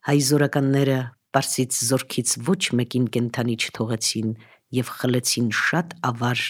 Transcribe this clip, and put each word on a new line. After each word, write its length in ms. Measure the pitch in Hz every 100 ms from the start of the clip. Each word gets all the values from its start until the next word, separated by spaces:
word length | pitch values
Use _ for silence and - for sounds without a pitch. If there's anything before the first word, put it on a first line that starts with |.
Հայ 140 | - 147
զորականները 760 | 135 147 143 147 135 139 139 135 123 - _
պարսից 480 | 135 - - 127 -
զորքից 540 | 117 131 - - 117 -
ոչ 200 | 120 185 -
մեկին 340 | 120 120 127 123
կենդանի 480 | 120 120 120 120 113
չթողեցին 760 | - - 113 113 - 113 110 107 - - _
և 180 | 127 123
խլեցին 600 | - 127 123 120 - 120
շատ 420 | 107 - 160 170 -
ավար 400 | 135 120 120 120